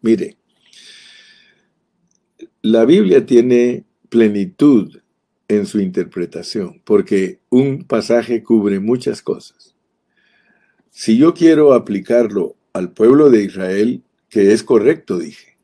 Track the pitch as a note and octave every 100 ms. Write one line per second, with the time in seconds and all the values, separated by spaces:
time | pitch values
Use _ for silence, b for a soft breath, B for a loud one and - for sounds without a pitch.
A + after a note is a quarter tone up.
0 | A2+ A2 E2+ - _ _ b b b b
1 | b b b b b b b _ _ _
2 | _ _ _ _ - _ A2 A2+ A#2+ F3+
3 | G3 D#3 - A#2+ B2 B2 B2 A#2+ - _
4 | _ A#2 A2 G#2 F#2 - D3 B2+ F#2 -
5 | _ _ _ _ - G#2 G2+ G#2+ F#2+ F2+
6 | E2+ - E2+ E2+ F2 A2 F#2+ - - G#2
7 | F#2 G2+ F#2 - _ B2+ C#3 C#3 - A2+
8 | G#2+ A#2 A#2 A#2 - A2+ G2+ G2 G#2 B2
9 | B2 A2 - - - _ _ _ _ _
10 | _ _ _ _ _ _ _ _ _ -
11 | - A2+ D#3 E3+ E3 D#3 D3+ B2 G#2 G2+
12 | F#2 A#2+ A2+ G2+ E2+ - _ - F2+ -
13 | A2 C#3 D3 A2+ G2 F#2+ F#2 F#2+ A2+ B2+
14 | - _ _ G#2+ G2+ A2 - A#2+ G#2+ A2
15 | - F2+ E2 - _ _